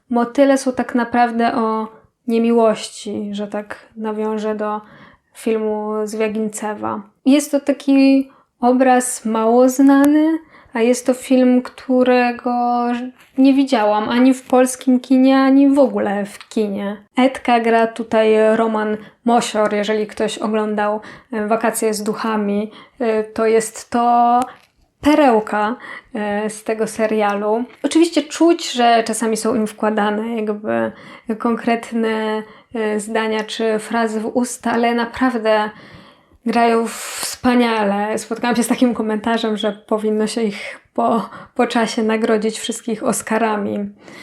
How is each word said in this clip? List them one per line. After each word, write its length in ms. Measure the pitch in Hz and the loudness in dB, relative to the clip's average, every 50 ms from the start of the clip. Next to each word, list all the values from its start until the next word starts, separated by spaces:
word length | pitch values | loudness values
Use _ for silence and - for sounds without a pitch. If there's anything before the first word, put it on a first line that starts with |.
| _ - | _ -4
Motyle 480 | 240 240 233 233 233 285 277 277 269 | -2 -2 -2 0 2 2 4 4 2
są 140 | 262 - 262 | 2 0 -2
tak 240 | 247 - 240 - - | -4 -4 -4 -4 -2
naprawdę 600 | 240 233 233 247 240 240 233 226 233 233 226 - | -4 -2 0 0 0 0 2 0 0 -2 0 0
o 320 | 233 226 220 220 220 220 214 - - _ _ _ _ _ | -2 -2 -2 -2 -4 -6 -8 -12 -20 _ _ _ _ _
niemiłości, 1000 | - 226 226 233 233 233 233 226 220 208 214 - - - - - 208 202 214 214 202 | -2 0 2 2 2 4 4 4 2 2 0 -6 -14 -14 -14 -12 -10 -8 -8 -8 -8
że 160 | 202 202 208 | -8 -8 -8
tak 400 | 202 208 208 214 208 - - - _ 226 | -8 -8 -10 -10 -12 -14 -18 -20 _ -12
nawiążę 600 | 220 220 220 214 214 214 214 220 214 208 220 214 | -8 -8 -6 -4 -4 -4 -4 -4 -4 -4 -4 -4
do 260 | 208 214 208 208 214 - - - - - - _ _ _ _ _ | -4 -4 -6 -6 -8 -10 -14 -20 -20 -20 -20 _ _ _ _ _
filmu 580 | - - 233 220 220 220 214 214 214 214 214 214 214 214 | -8 -4 -2 -2 0 -2 -2 -4 -4 -4 -4 -4 -4 -4
Zwiagincewa. 960 | 208 220 214 220 214 208 220 220 208 214 - 226 214 208 208 214 220 220 214 202 _ _ _ - | -4 -4 -2 -2 -2 -2 -2 -4 -4 -6 -6 -8 -8 -6 -6 -6 -6 -6 -6 -10 _ _ _ 2
Jest 260 | 262 269 294 285 - | 4 4 4 4 0
to 80 | - 277 | -2 -2
taki 720 | 277 - 269 277 - 269 277 269 269 269 269 269 269 - _ _ _ _ _ - | 0 -2 -2 0 0 2 4 6 6 6 4 4 2 -2 _ _ _ _ _ 0
obraz 640 | 247 240 254 254 262 254 247 247 247 - - - - | 2 2 4 4 4 4 4 4 2 -2 -6 -6 -4
mało 440 | 220 226 220 220 226 233 247 254 262 | -2 -2 0 2 4 4 6 4 4
znany, 680 | 254 269 277 277 277 277 285 294 294 302 311 320 320 311 - _ - - _ _ - | 4 6 6 6 6 6 6 6 4 4 4 2 0 -2 -6 _ -20 -20 _ _ -4
a 80 | 233 | 0
jest 240 | 226 247 247 247 - | 2 2 0 0 0
to 80 | - 247 | -2 -2
film, 480 | 254 - - 262 254 254 254 247 247 | -2 0 2 4 4 6 4 4 2
którego 1200 | 247 - - - - - 254 254 247 247 247 247 247 240 240 233 - 247 247 240 240 240 240 240 240 240 240 240 254 254 - _ _ _ _ | 0 -2 -8 -10 -4 0 0 2 4 4 4 2 2 0 -2 -4 -4 -4 -2 0 0 0 0 0 -2 -2 -4 -4 -6 -10 -14 _ _ _ _
nie 160 | 262 262 277 262 | 2 4 4 4
widziałam 560 | 277 277 262 269 220 214 208 208 214 214 - | 4 2 2 2 2 2 2 0 0 0 0
ani 240 | 240 240 254 262 254 | 2 4 4 4 2
w 100 | 254 - | 2 -2
polskim 560 | - 262 247 254 254 - - - 262 254 247 | 0 2 2 2 2 -2 -4 0 0 0 0
kinie, 380 | 247 - 262 262 262 269 269 | 2 2 2 4 4 4 4
ani 320 | 269 269 269 269 277 277 277 | 4 4 4 4 6 4 4
w 100 | 269 285 | 4 4
ogóle 460 | 269 220 202 202 214 208 196 202 196 | 2 2 0 -2 -2 -2 -4 -4 -6
w 240 | 202 - - - - | -8 -10 -16 -16 -8
kinie. 480 | - 226 214 208 196 202 202 196 208 214 - _ _ | -4 -4 -4 -4 -4 -6 -6 -8 -8 -10 -14 _ _
Edka 420 | 254 254 269 262 - - - 240 233 | 2 2 2 0 -2 -2 0 0 2
gra 280 | 226 233 226 226 226 | 2 2 2 2 2
tutaj 480 | 226 226 - 226 - 233 220 220 220 220 214 220 220 220 | 0 -2 -6 -6 -2 0 2 4 4 4 4 4 4 4
Roman 420 | 226 226 220 220 214 214 214 214 214 - - - _ - | 2 2 0 0 -2 -2 -2 -4 -6 -8 -14 -14 _ 0
Mosior, 480 | 233 233 240 240 - - 214 214 202 208 | 2 2 2 0 0 0 0 0 0 0
jeżeli 340 | 208 208 208 220 214 214 | -2 -2 -2 -2 -2 -4
ktoś 300 | 214 - - 220 208 - | -6 -4 -4 -4 -4 -4
oglądał, 640 | - - 214 220 220 214 214 214 208 208 208 214 214 - - - - _ _ | -6 -4 -4 -2 -2 -2 -2 -2 -2 -2 -2 -4 -6 -8 -12 -20 -20 _ _
e, 160 | 240 214 208 | -8 -4 0
Wakacje 460 | 208 226 226 - 220 214 - 226 220 214 | 0 0 0 0 -2 -2 -2 -2 -2 -2
z 100 | 196 214 | -2 -4
duchami, 680 | 220 214 - - 226 220 214 208 202 202 202 214 214 - - - _ _ - | -6 -6 -4 -4 -4 -2 -2 -2 -2 -2 -2 -4 -6 -8 -16 -20 _ _ -4
e, 240 | 247 226 220 214 214 | -2 -2 0 -2 -2
to 220 | 214 - 226 226 | -4 -2 0 2
jest 440 | 220 226 220 220 - - - - _ | 2 2 2 0 -2 -8 -16 -8 _
to 500 | - 240 240 240 240 240 240 240 240 247 247 - - - _ _ _ _ _ _ _ _ | -2 0 2 4 4 4 4 4 2 2 0 -4 -8 -20 _ _ _ _ _ _ _ _
perełka, 760 | - 294 302 302 294 262 226 214 214 - - 208 208 214 254 - - - - - - _ - | 2 2 4 6 6 4 4 2 0 -2 -2 -2 -2 -2 -4 -8 -12 -16 -18 -18 -16 _ -8
e, 360 | 214 208 208 202 202 214 208 | -6 -4 -4 -2 -2 -4 -6
z 140 | 208 - - | -8 -8 -6
tego 240 | - 226 220 220 | -6 -4 -2 -4
serialu. 760 | 208 - - 220 214 220 214 208 202 202 202 208 208 214 233 247 - - - - | -4 -2 -2 -2 0 0 0 0 0 0 -2 -2 -2 -2 -2 -4 -6 -8 -6 -4
Oczywiście 400 | 277 - 320 339 339 - 302 294 | 0 2 2 2 2 2 -2 -4
czuć, 480 | - - - 320 339 330 330 - - | -2 0 2 4 4 4 2 -2 -6
że 320 | 269 247 240 233 233 226 220 | -2 2 4 4 4 4 2
czasami 340 | 226 220 - 233 220 220 | 0 -4 -4 -2 -2 -2
są 180 | 220 - 226 262 | -2 -2 -2 0
im 120 | 220 220 | 0 -2
wkładane 680 | 214 - - 226 214 220 214 202 208 208 214 220 233 233 | -4 -4 -4 -2 -2 0 0 0 -2 -2 -4 -4 -6 -6
jakby 560 | 226 214 214 208 208 214 220 233 233 226 220 202 - - - - - - - 220 220 | -4 -4 -4 -6 -6 -4 -4 -2 -2 -2 -4 -6 -10 -18 -20 -20 -12 -8 -8 -6 -4
konkretne, 1040 | - 233 226 226 - 240 233 226 233 - 226 233 226 220 220 220 220 214 214 214 214 - - - _ _ - | -2 -2 -2 -2 -2 -2 -2 -2 -4 -6 -4 -2 -2 -2 -2 -2 -4 -4 -4 -6 -8 -10 -18 -20 _ _ -6
e, 240 | 226 220 214 214 214 | -4 -2 -2 -2 -4
zdania 440 | 202 214 220 220 220 220 220 220 214 | -4 -4 -4 -2 -2 -2 -2 -4 -4
czy 360 | 214 - - 226 220 214 214 | -6 -6 -4 -2 -2 -2 -2
frazy 400 | 208 - 233 233 226 220 214 220 | -4 -4 -2 -2 -2 -2 -2 -4
w 120 | 214 240 - | -4 -2 -2
usta, 380 | 254 247 - - - - 233 | -2 -2 -2 -4 -6 -4 -2
ale 240 | 233 233 233 233 240 | 0 0 0 0 0
naprawdę 760 | 233 233 233 - - 262 262 240 226 214 220 214 214 214 214 - - - - - - - - - _ _ _ _ _ - | 0 -2 -4 -4 -2 -2 0 0 0 0 2 2 2 0 -2 -8 -12 -20 -20 -20 -20 -20 -20 -20 _ _ _ _ _ -4
grają 420 | 233 220 233 233 233 226 226 233 | 0 2 2 4 4 4 2 0
wspaniale. 1300 | 214 - - - - - - - - - - - 254 247 247 240 233 226 220 208 202 202 202 208 214 220 214 | -2 -6 -10 -12 -12 -10 -10 -10 -10 -6 -2 0 2 4 4 2 2 0 0 0 0 -2 -2 -2 -4 -4 -6
Spotkałam 360 | - - 233 226 247 240 233 | -6 -8 -8 -4 -2 -2 0
się 80 | 240 240 | 0 0
z 40 | |
takim 260 | 240 247 - 262 240 220 | 0 0 2 2 0 0
komentarzem, 640 | - 220 214 214 214 - 233 233 220 226 220 214 | 0 -2 -2 -4 -2 -2 -2 -2 0 -2 -2 -2
że 140 | 202 214 208 202 208 - | -2 -2 -4 -4 -6 -6
powinno 400 | - 220 214 208 214 214 214 220 | -4 -4 -2 0 -2 0 0 -2
się 140 | 214 - 233 | -2 -2 -2
ich 380 | 226 208 202 - - - - - _ _ _ | -4 -4 -4 -6 -12 -14 -16 -18 _ _ _
po, 360 | - 233 233 240 220 - - - - - - _ | -2 0 0 0 -2 -2 -6 -12 -18 -20 -8 _
po 120 | - 240 | -2 -2
czasie 360 | 240 - 247 226 214 - 240 220 | 0 0 0 -2 -2 -2 -2 -2
nagrodzić 560 | 214 226 220 226 226 226 214 208 220 220 - | 0 0 0 0 0 0 0 0 -2 -4 -6
wszystkich 440 | - - 220 - - 240 220 - 262 | -8 -8 -8 -8 -6 -8 -6 -4 -4
Oscarami. 760 | 214 202 - - - 220 220 226 220 208 208 202 214 208 202 202 202 202 _ - - - - | -4 -4 -4 -4 -4 -2 0 0 0 -2 -2 -4 -4 -4 -6 -6 -8 -12 _ -20 -20 -20 -20